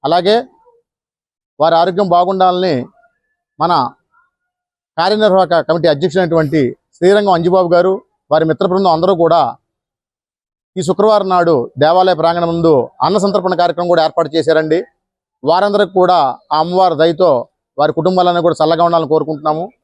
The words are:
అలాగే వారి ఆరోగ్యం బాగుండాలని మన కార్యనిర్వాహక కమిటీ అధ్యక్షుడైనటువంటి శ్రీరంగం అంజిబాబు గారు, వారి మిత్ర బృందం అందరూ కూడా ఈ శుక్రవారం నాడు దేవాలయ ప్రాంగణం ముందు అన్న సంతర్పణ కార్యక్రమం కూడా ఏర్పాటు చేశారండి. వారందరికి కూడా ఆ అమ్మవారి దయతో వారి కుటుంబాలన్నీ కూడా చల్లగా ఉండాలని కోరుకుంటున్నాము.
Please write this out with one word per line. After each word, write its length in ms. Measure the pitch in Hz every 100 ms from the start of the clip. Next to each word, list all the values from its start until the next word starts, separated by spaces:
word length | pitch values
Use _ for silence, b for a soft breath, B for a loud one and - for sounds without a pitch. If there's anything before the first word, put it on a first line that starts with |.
అలాగే 300 | 139 170 180 220 254 _ _ _ _ _ _ _ _ _ _ _
వారి 140 | 156 165
ఆరోగ్యం 280 | 175 180 196
బాగుండాలని 600 | 175 180 190 185 180 185 135 135 _ _ _ _ _ _ _
మన 140 | 165 165 127 - _ _ _ _ _ _ _ _ _ -
కార్యనిర్వాహక 560 | 175 214 214 190 175 170 143
కమిటీ 200 | 165 160
అధ్యక్షుడైనటువంటి 680 | 147 175 165 180 165 151 156 123 - _ _
శ్రీరంగం 360 | 175 202 202 175
అంజిబాబు 320 | 170 185 175
గారు, 200 | 170 180 190 _ _ _
వారి 140 | 151 160
మిత్ర 160 | 156 185
బృందం 220 | 185 190 160
అందరూ 180 | 180 185
కూడా 180 | 165 170 127 - _ _ _ _ _ _ _ _ _ _ _ -
ఈ 60 | 160
శుక్రవారం 400 | 185 208 214 190
నాడు 220 | 180 170 151 - -
దేవాలయ 340 | 147 180 185 165
ప్రాంగణం 280 | 160 175 170
ముందు 220 | 170 165 143 113 _ 143
అన్న 100 | 202
సంతర్పణ 300 | 196 196 180 175
కార్యక్రమం 300 | 175 170 175
కూడా 120 | 175 160
ఏర్పాటు 240 | - 156 160
చేశారండి. 420 | 160 156 156 160 240 _ _ _ _ _
వారందరికి 500 | 135 170 202 202 202 190
కూడా 180 | 180 180 139 123 _
ఆ 40 | 151
అమ్మవారి 340 | 160 180 185 151
దయతో 280 | 165 165 180 131 120 _ _ -
వారి 140 | 151 156
కుటుంబాలన్నీ 420 | 160 185 180 175 170
కూడా 100 | 156
చల్లగా 220 | 156 160 170
ఉండాలని 220 | 170 156
కోరుకుంటున్నాము. 520 | 156 147 151 151 156 190 _